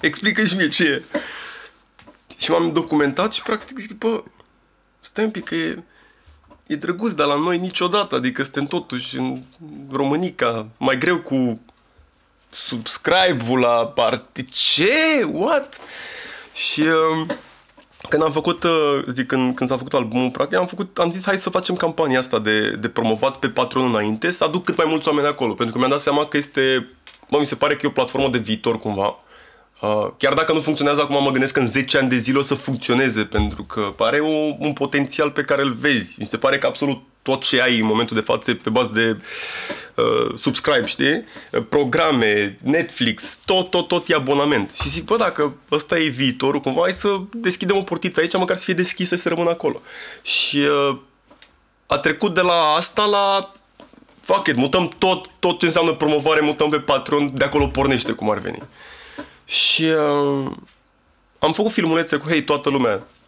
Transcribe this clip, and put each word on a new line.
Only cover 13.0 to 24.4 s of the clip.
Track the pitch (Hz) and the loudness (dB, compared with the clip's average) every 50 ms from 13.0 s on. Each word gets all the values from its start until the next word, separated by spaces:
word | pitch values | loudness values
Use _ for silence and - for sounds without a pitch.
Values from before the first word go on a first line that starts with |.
| - - 170 185 185 185 165 123 117 117 127 131 | 2 2 4 4 4 4 2 0 0 0 2 4
la | 123 120 120 117 117 | 4 4 4 4 2
parte-, | 113 - - 120 110 120 110 - - - - 127 - | 0 2 2 2 2 2 0 -6 -8 -12 -12 -10 -6
ce? | - - - - - 139 160 202 262 311 320 320 311 277 220 151 143 | -2 0 2 4 4 4 4 4 4 4 4 4 2 2 0 0 -2
What?” | 151 190 269 330 285 277 - - - - - - - - - - - - - - - - - - | -2 0 0 0 0 -2 -4 -14 -18 -18 -16 -16 -14 -14 -14 -14 -14 -14 -14 -16 -16 -18 -14 -8
Și, | - - - - 151 | -4 -2 -2 0 2
um, | 151 156 165 160 160 160 160 160 160 180 294 - - - - - - _ _ - - _ - - - - | 2 2 4 4 2 2 2 0 -2 -4 -6 -10 -10 -20 -20 -20 -20 _ _ -20 -20 _ -20 -18 -8 -2
când | - 151 160 | 0 2 2
am | 160 139 | 2 0
făcut, | 156 151 180 170 170 - | 0 0 -2 -2 0 0
uh, | 170 165 160 151 147 143 139 139 - 123 | 2 2 4 2 2 2 0 -2 -4 -4
zic, | 131 127 | -4 -4
când, | - - 131 127 127 127 | -2 0 0 0 0 0
când | 127 135 127 | -2 -2 -2
s-a | 135 | -2
făcut | 127 123 127 - | -2 -4 -2 -2
albumul, | 135 123 110 113 123 127 127 | -2 0 0 0 0 0 0
practic, | 127 - 139 139 - 185 | 0 -2 -2 0 0 0
am | 185 | -2
făcut, | 180 - - 202 185 - - | -2 -4 -8 -8 -6 -2 -2
am | 175 170 | -2 0
zis, | 170 190 185 | 0 -2 -2
„Hai | 202 196 190 | 0 0 0
să | - 185 | 0 0
facem | 185 185 185 - 185 | 0 -2 -2 -2 -2
campania | 175 175 165 160 - 165 143 131 127 | -2 -2 -2 0 0 0 2 2 2
asta | 127 - - 110 | 0 2 0 0
de, | 107 107 107 107 107 104 | 2 2 2 2 2 0
de | 101 101 107 113 | -2 -4 -4 -4
promovat | - - - 113 110 110 - 135 - | -2 0 2 2 2 2 0 -2 -2
pe | - - 131 | 0 -4 -2
Patreon | 110 - 127 120 - 131 127 127 | 0 0 -2 0 0 0 0 2
înainte, | 117 107 104 107 107 110 - 170 | 2 0 0 0 -2 -2 -2 -2
să | 175 - | 0 0